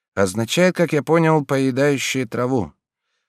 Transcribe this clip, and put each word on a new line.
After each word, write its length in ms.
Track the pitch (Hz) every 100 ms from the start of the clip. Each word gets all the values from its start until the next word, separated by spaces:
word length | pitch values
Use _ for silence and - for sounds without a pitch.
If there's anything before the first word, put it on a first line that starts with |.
| _ -
«Означает, 600 | 98 101 113 - 180 175
как 180 | 165
я 100 | 151
понял, 420 | 127 165 160 156 139
поедающие 800 | 135 135 127 147 135 - 135 120
траву». 480 | 120 123 131 87 _ _ _ _ _